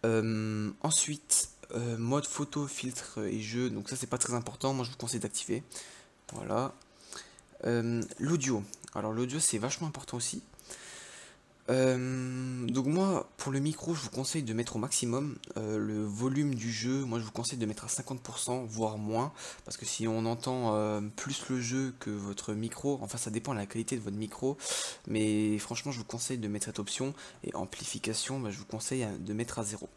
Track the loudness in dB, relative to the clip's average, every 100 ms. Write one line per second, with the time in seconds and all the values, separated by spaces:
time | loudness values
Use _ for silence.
0 | 6 6 4 2 2 0 -2 0 2 4
1 | 2 -2 2 2 2 -6 -6 -2 0 0
2 | 2 2 2 -4 -2 -2 -2 -4 -4 -6
3 | -8 -4 -2 -2 -2 0 0 -2 -4 -4
4 | -2 0 2 0 -2 0 0 2 -2 -4
5 | -2 0 -2 -4 -2 -2 -2 -12 -12 -16
6 | -20 -20 -12 -8 0 2 0 -4 -20 -20
7 | -14 -14 -14 -20 -20 -4 2 4 4 2
8 | 0 -2 2 4 4 2 0 -10 -8 -2
9 | 0 0 0 4 2 4 0 0 -2 -4
10 | -6 -4 -2 -4 -10 -20 -16 -14 -12 -14
11 | -14 -16 -18 -20 -20 -10 2 6 8 6
12 | 2 0 -2 -2 -2 -2 2 2 4 6
13 | 6 4 0 -6 0 2 2 0 -2 -2
14 | -2 -4 -2 0 0 0 0 0 0 2
15 | 2 2 0 -6 -8 -4 0 0 0 0
16 | 0 2 2 4 2 2 0 0 2 2
17 | 2 -2 -2 -4 -4 0 0 -2 -2 -4
18 | -2 -6 -6 -4 0 0 -2 0 0 2
19 | 0 2 0 -4 -12 -12 -10 -8 -4 0
20 | 2 2 2 0 0 2 4 4 4 2
21 | -2 -4 -4 -4 0 0 2 0 0 -2
22 | -4 -4 -4 -4 -2 -2 -2 0 0 0
23 | -2 -4 -2 -2 0 -2 -2 -2 -2 -2
24 | -2 -4 -4 0 0 0 -2 -2 -2 -6
25 | -2 2 4 6 4 4 0 -4 -2 -4
26 | -6 -4 -2 -2 -2 -2 -2 -4 -4 -2
27 | -2 -4 -12 -8 -6 -4 -4 -6 -6 -4
28 | -2 -2 0 -2 -2 -6 -6 -6 -2 0
29 | 0 -2 -4 -2 -2 -2 -4 -4 -10